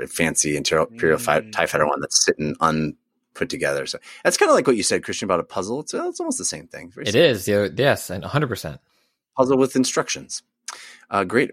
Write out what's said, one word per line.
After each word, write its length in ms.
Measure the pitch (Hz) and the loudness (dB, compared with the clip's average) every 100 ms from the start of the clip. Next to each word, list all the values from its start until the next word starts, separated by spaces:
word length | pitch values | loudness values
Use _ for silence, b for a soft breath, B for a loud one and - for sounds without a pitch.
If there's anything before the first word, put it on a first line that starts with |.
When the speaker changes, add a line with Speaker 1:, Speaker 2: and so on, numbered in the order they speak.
| - | -8
Speaker 1:
fancy 480 | - 82 - 78 71 | -2 0 0 -2 -2
Inter-, 300 | - 80 73 | 0 0 0
Imperial 280 | 78 82 76 | 0 2 2
Fi-, 220 | - 78 | 2 0
Speaker 2:
Mm. 120 | 76 | 0
Speaker 1:
tie 140 | - 82 | -2 0
Fighter 200 | 76 76 | 2 0
one 140 | 69 | 0
that's 240 | 71 - | 0 2
sitting 300 | - 80 76 - | 2 0 -4 0
unput 920 | 80 78 78 - _ _ _ - 78 | 0 2 -2 -6 _ _ _ -10 -8
together. 340 | - 71 69 | -4 -2 -2
So 140 | 67 - B B | -6 -10 B B
that's 140 | - - | -2 2
kinda 160 | 214 | 4
like 120 | 220 143 | 6 4
what 100 | 113 | 2
you 80 | |
said, 200 | - 95 | 2 -2
Christian, 220 | - 90 104 | -2 -6 0
about 140 | 87 | 0
a 40 | |
puzzle. 360 | 85 101 95 131 | 0 -6 -4 -6
It's, 120 | 156 | -6
uh, 160 | - 349 | -4 -4
it's 100 | 349 | -4
almost 200 | 330 - | -6 -4
the 80 | - | -4
same 200 | - - | -8 -12
thing. 240 | - 87 | -16 -16
Very 160 | - 104 | -8 0
Speaker 3:
It 40 | |
Speaker 1:
simple. 180 | 110 165 | 4 4
Speaker 3:
is. 180 | 107 98 | 4 0
Yeah, 200 | 101 98 104 | 2 0 2
yes, 320 | 139 104 - | 2 2 -2
and 160 | 92 | -8
a 40 | 92 | -4
hundred 180 | 139 143 | -2 -2
percent. 340 | 101 80 67 _ _ _ _ _ - | -4 -8 -12 _ _ _ _ _ 0
Speaker 1:
Puzzle 220 | 131 131 | 4 4
with 180 | 131 131 | 4 2
instructions. 680 | 127 - 143 - - - - _ - B B B B | 0 0 -2 -6 -8 -14 -14 _ -16 B B B B
Uh, 140 | 101 | -2
great, 260 | 92 110 - | 2 2 0